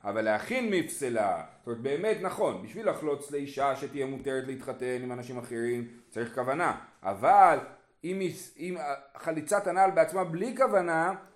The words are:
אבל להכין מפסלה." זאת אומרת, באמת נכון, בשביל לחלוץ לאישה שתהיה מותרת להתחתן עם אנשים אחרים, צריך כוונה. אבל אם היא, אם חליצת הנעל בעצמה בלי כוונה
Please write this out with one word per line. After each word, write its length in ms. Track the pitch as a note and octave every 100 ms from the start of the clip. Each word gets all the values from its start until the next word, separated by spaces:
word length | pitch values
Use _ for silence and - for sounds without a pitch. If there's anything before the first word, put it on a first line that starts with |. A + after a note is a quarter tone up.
אבל 180 | G#2 G#2+
להכין 480 | A2 G#2+ - B3+ A3+
מפסלה." 720 | F#3 - - C3 A#2 G2+ E2+ D#2+ -
זאת 80 | -
אומרת, 140 | A2+
באמת 360 | C3+ D3 G#3+ F3
נכון, 400 | F#3 F#3+ F#3 G#2+
בשביל 280 | - F#3+ G#3
לחלוץ 400 | - D3+ C#3+ -
לאישה 460 | C#3+ C#3 C#3 C#3 C3+
שתהיה 300 | C#3+ C#3+ C3+
מותרת 400 | C3+ C#3 C3 B2+
להתחתן 540 | C3 C3+ B2 B2+ B2
עם 100 | B2
אנשים 260 | B2 A#2+ B2
אחרים, 500 | A#2+ A#2 A#2 A#2+ A#2 - _
צריך 240 | A2+ A#2
כוונה. 460 | B2+ B2 D3 E3 - - _
אבל 560 | F#2+ F#2+ C3+ G3+ F#3 C#3+ - - _ _
אם 160 | E3+ F#3+
היא, 140 | F#3 - - -
אם 180 | E3+ F3+ D3 C#3 - -
חליצת 500 | E3 D#3+ D3+ G3+ F#3
הנעל 240 | F3+ F#3+
בעצמה 340 | E3+ - F#3+
בלי 320 | F3 E3 A#3 A#3+
כוונה 580 | B3+ G#3 F3 D#3+ F3 F#3 -